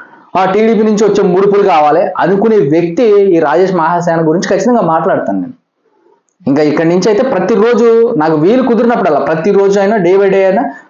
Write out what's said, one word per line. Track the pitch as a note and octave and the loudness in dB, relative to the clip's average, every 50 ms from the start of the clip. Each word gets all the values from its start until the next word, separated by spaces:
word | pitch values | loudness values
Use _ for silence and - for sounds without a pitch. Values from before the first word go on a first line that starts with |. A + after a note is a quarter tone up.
| - - - - - _ - E3+ | -20 -20 -20 -20 -14 _ -4 -2
ఆ | F#3+ F#3 | -2 0
టీడీపీ | F#3+ G#3 A3 A3+ A3+ G3+ A3 | 0 0 0 2 2 0 0
నుంచి | G#3+ G#3+ G3+ A3+ | 0 0 0 0
వచ్చే | G3 G3 G#3 G3 | 0 2 0 0
ముడుపులు | F#3 F3 F#3 G3+ G3+ G3+ G3+ G3 | 0 2 2 2 2 2 2 2
కావాలి | F#3+ F3 D#3 D3+ D3 D3 D#3+ G3 - - - | 2 2 2 2 2 2 0 0 -2 -2 -2
అనుకునే | C3+ D#3+ G3 F#3+ G3+ A3+ A3 G#3 | -2 -2 0 0 0 2 2 2
వ్యక్తి | F3+ C#3+ D3+ E3 F3 E3+ E3+ C4 B3+ A3 G#3 G3+ G3 G3 F3 | 0 0 0 0 -2 -2 -2 0 2 2 2 2 2 2 2
ఈ | E3 | 2
రాజేష్ | D#3+ C#3+ C#3+ E3 F#3+ F#3 F#3+ | 2 0 0 0 0 0 0
మహాసేన | F3+ D#3 D#3+ F3 F3 E3+ E3+ E3 E3 E3 D#3 | -2 -2 -2 -2 -2 -2 -2 -2 0 0 0
గురించి | D#3 F#3 G#3+ - | 0 -2 -2 -2
ఖచ్చితంగా | G#3 F#3 F#3+ A#3 B3 A#3 | -2 -2 0 0 0 0
మాట్లాడతాను | F#3+ D#3+ D#3+ D#3+ - G3 E3 C3 - - G2+ F#2+ | 0 0 0 0 0 -2 -2 -2 -4 -4 -6 -6
నేను. | F2+ E2+ - _ _ _ _ _ _ _ _ _ _ _ _ _ _ _ _ _ - C#3 | -8 -10 -12 _ _ _ _ _ _ _ _ _ _ _ _ _ _ _ _ _ -6 -4
ఇంకా | C#3+ D3 D3+ | -2 0 0
ఇక్కడి | D3+ D3 D#3 E3 E3 | 0 0 0 0 0
నుంచి | F3 F#3 F#3 A#3 | 0 0 0 0
అయితే | G#3+ G#3 - | 0 0 -2
ప్రతిరోజు | - - F#3 F3+ - A#3 G#3+ G#3 A#3 A#3+ G#3 A#3+ A#3 A3+ A3+ A#3 A#3 - D3+ | -2 -4 -4 -2 -2 0 0 0 0 0 2 2 2 2 2 2 0 0 -2
నాకు | D3+ D#3+ D#3+ | -2 0 0
వీలు | D3+ D3+ F3+ A#3 C4 C4 | 0 2 2 2 0 0
కుదిరినప్పుడల్లా, | B3+ A#3+ G#3 C4 A#3+ A#3+ F#3+ - E3+ D3+ C#3 | 0 0 0 0 0 -2 -2 -2 -2 -2 -2
ప్రతిరోజు | - - D#3+ E3 - G3+ G3+ G3 G3 G3 G3 G3+ | -2 -2 -4 -4 -2 -2 0 0 2 0 0 0
అయినా, | G3 G3 A3+ A3+ | 0 0 0 0
డే | F3 F3 F#3 G3 | 0 0 2 2
by | G3+ G3 | 2 2
డే | F#3+ G3 F#3+ | 2 2 2
అయినా, | F#3+ F#3 A3 C4+ B3+ - - - _ | 2 0 0 -2 -6 -8 -14 -20 _